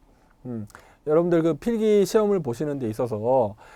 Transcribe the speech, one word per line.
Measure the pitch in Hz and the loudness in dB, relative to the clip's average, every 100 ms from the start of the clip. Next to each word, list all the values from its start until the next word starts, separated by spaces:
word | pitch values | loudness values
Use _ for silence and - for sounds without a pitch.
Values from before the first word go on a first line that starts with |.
| _ _ _ _ | _ _ _ _
음, | 127 117 104 - - _ - | -12 -10 -12 -18 -20 _ 0
여러분들 | 156 175 170 | 2 4 2
그 | 165 | 2
필기 | 156 233 226 220 208 | -2 -2 0 2 2
시험을 | 190 220 208 196 | 2 2 2 0
보시는 | 135 117 151 143 | -2 -6 -6 -4
데 | 117 | -6
있어서 | 107 123 107 113 131 107 104 - | -4 -4 -4 0 2 0 -4 -18